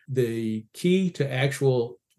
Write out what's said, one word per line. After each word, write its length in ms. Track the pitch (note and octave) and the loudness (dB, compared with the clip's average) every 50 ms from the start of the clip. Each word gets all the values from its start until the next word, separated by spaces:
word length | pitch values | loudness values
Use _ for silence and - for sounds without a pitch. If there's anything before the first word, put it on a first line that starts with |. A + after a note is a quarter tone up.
| _ - | _ -6
the 580 | C3 C3 B2 A2+ A2+ A#2 A2+ A2 A2 A2 A2 _ - | -2 0 0 0 0 -2 -2 -2 -4 -4 -8 _ -8
key 380 | - - F3+ F3+ F#3+ F#3+ F3+ | -2 0 2 2 4 2 0
to 200 | F3 - C#3 C3+ | 0 -2 -4 -2
actual 720 | C3 B2+ C3+ C#3 C#3 - C#3 C3+ B2+ B2 A#2 A#2+ - - _ _ _ | -2 0 0 0 0 0 2 2 2 2 0 -2 -6 -14 _ _ _